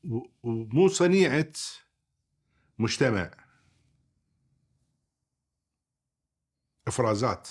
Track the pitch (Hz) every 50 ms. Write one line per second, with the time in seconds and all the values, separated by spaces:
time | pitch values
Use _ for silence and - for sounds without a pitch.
0 | - - 113 117 - - _ _ - 117 113 113 113 107 113 147 185 190 190 -
1 | 175 180 185 196 185 151 127 151 156 156 - - - - - - _ _ _ _
2 | _ _ _ _ _ _ _ _ _ _ _ _ _ _ _ - 113 107 - -
3 | 143 131 113 98 87 82 - - - _ _ _ _ _ _ _ _ _ _ _
4 | _ _ _ _ _ _ _ _ _ _ _ _ _ _ _ _ _ _ _ _
5 | _ _ _ _ _ _ _ _ _ _ _ _ _ _ _ _ _ _ _ _
6 | _ _ _ _ _ _ _ _ _ _ _ _ _ _ _ _ _ - - -
7 | 123 110 107 104 120 120 101 - - -